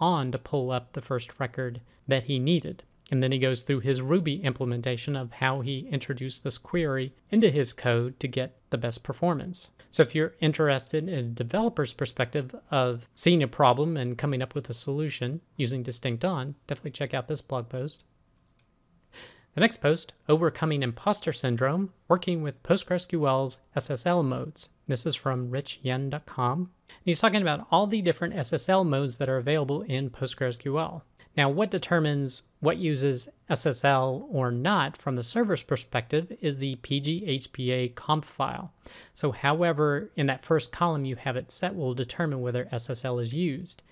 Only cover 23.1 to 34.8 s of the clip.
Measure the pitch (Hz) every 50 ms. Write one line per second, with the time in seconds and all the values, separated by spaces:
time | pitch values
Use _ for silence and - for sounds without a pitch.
23.1 | - 165 147 135 131 131 135 131 131 - _ _ - 143 131 - 143 123 - 175
24.1 | 175 175 156 131 127 127 127 156 - - - - _ _ _ - 135 123 - 170
25.1 | 143 - - 139 131 127 123 123 123 135 143 - - - - 131 127 131 139 139
26.1 | 139 151 - - - - 127 123 131 170 180 180 _ _ _ - - - - 180
27.1 | 170 165 - 220 196 214 190 160 151 - - - 160 170 208 202 214 220 185 175
28.1 | 156 - 175 170 - 180 131 - - 139 - - 190 190 190 165 139 135 143 135
29.1 | 120 - 143 131 131 131 120 139 151 156 143 131 143 160 208 - 135 131 139 131
30.1 | 123 - 139 131 - - 135 127 117 117 - 143 135 156 160 - 170 165 - _
31.1 | _ _ - _ - - 143 139 139 165 214 190 190 175 - - 180 165 156 147
32.1 | 147 143 139 131 - - - _ _ - - 147 170 165 190 160 151 131 135 143
33.1 | 131 120 - - - _ _ - 170 - - 160 127 - - 139 139 131 131 135
34.1 | 131 139 254 302 220 139 127 123 120 120 131 180 208 185